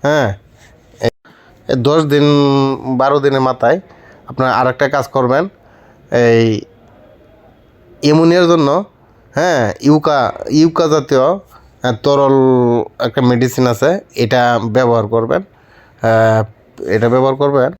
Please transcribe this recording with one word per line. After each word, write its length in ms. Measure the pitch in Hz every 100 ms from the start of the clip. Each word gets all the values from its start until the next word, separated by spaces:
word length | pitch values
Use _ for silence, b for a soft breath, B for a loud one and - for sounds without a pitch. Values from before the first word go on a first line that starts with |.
হ্যাঁ, 280 | 143 151 120 98 _ b b b _ -
এই 80 | 117 - - b b b - 127
দশ 260 | 120 156
দিন, 220 | 151 143 147 147 143 139 135 135 127 127
বারো 200 | 135 143
দিনের 220 | 139 135
মাথায় 360 | 131 127 117 165 - B B B B
আপনারা 240 | 127 131
আরেকটা 320 | 123 127 123 139
কাজ 180 | 143 127
করবেন। 360 | 139 123 131 190 _ b b b b _
এই 500 | 120 117 117 113 107 - _ _ _ - - _ _ _ _ _ _ _ -
অ্যামোনিয়ার 460 | 147 156 165 175 175
জন্য, 220 | 170 143 156 208 _ _ _ _
হ্যাঁ, 400 | - 175 156 110 -
ইউকা, 380 | 143 151 156 147 117 - -
ইউকা 360 | 143 165 165 165
জাতীয়, 380 | 151 135 135 131
আহ, 680 | 190 - - _ _ 123 113
তরল 320 | 139 143 139 135 131 127 123 120 - _
একটা 220 | 123 123
মেডিসিন 440 | 123 123 127 - 127
আছে, 220 | 113 135 190 - -
এটা 260 | 120 127 123 120
ব্যবহার 420 | 117 110 127 117 104
করবেন। 340 | 113 113 156
আহ, 1000 | 196 _ _ _ _ _ 113 113 113 110 110 - _ - -
এটা 200 | 104 113
ব্যবহার 260 | 127 135 135
করবেন। 340 | 143 143 127 -